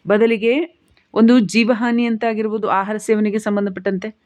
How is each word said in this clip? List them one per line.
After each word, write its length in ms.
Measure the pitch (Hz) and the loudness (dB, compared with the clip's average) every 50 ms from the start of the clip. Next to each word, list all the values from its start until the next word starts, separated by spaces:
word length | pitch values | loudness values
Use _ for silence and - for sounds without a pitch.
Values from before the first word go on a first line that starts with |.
| - | -2
ಬದಲಿಗೆ 720 | - 202 208 226 226 233 208 214 233 247 294 349 349 _ _ _ _ _ _ _ _ - | 0 2 2 2 2 0 0 0 0 0 0 -2 -4 _ _ _ _ _ _ _ _ 0
ಒಂದು 260 | - 226 226 247 254 | 4 6 6 6 6
ಜೀವಹಾನಿ 680 | 208 165 - 220 233 214 247 208 240 240 233 240 240 | 4 2 2 0 2 2 0 0 -2 -2 -2 0 -2
ಅಂತ 180 | 233 226 214 233 | -2 -2 -2 -2
ಆಗಿರ್ಬೋದು, 460 | 226 220 214 220 220 214 220 208 - | -4 -2 -2 -4 -4 -4 -4 -2 -2
ಆಹಾರ 280 | - 190 196 202 214 | -2 -2 -2 -4 -6
ಸೇವನೆಗೆ 420 | 214 - - 220 214 214 208 196 220 | -6 -2 -2 0 0 0 0 -2 -2
ಸಂಬಂಧಪಟ್ಟಂತೆ, 680 | 214 214 202 202 202 202 190 196 185 202 196 185 185 220 - _ _ | -2 -2 -2 -2 -2 -4 -4 -6 -4 -4 -4 -4 -6 -10 -14 _ _